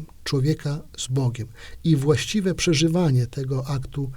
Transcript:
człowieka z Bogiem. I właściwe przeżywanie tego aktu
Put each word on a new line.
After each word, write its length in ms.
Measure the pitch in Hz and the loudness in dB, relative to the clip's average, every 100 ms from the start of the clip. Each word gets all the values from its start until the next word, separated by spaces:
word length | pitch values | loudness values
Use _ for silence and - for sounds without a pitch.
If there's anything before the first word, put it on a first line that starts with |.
| 156 - | -10 -12
człowieka 580 | - 143 135 151 147 147 - - | -4 0 2 0 -2 -6 -8 -10
z 100 | - | -4
Bogiem. 400 | 135 127 117 107 - - - | 0 0 -2 -8 -10 -16 -4
I 120 | 165 151 | 2 4
właściwe 580 | 139 - - 214 190 | 4 2 2 0 0
przeżywanie 720 | 170 - 147 165 170 175 127 123 | 0 2 4 4 4 4 4 2
tego 400 | - 131 135 131 | -4 -4 -4 -2
aktu 440 | 143 131 147 135 | -4 -4 -6 -6